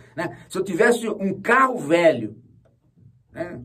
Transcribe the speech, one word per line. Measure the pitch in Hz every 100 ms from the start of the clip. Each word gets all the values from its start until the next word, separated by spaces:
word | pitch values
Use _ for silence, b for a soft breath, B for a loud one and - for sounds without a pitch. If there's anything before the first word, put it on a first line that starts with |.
| B -
né? | 175 - -
Se | 180
eu |
tivesse | 190 170 233 233 226
um | - 196 165
carro | - 254 262 220
velho, | 143 170 170 123 107 - _ _ _ _ _ _ - _ _
né? | - 175 123